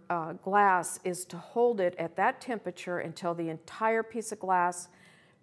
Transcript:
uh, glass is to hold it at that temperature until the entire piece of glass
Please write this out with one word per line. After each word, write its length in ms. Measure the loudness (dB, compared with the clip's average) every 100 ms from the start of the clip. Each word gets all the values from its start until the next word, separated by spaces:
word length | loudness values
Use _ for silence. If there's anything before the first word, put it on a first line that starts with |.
| -4
uh, 260 | -4 -4
glass 680 | -8 2 6 6 6 2 -4
is 200 | -4 -6 -8
to 100 | -12
hold 440 | -6 2 2 4
it 140 | 0 0
at 160 | -4 0
that 240 | 0 0
temperature 600 | -6 -6 -6 -8 -6 -4
until 340 | -6 -6 -4
the 140 | -2 -4
entire 540 | -6 -12 -2 0 0
piece 260 | -2 -6 -8
of 80 | -6
glass 500 | 0 2 2 0 -10 -20 -20 -20 _ _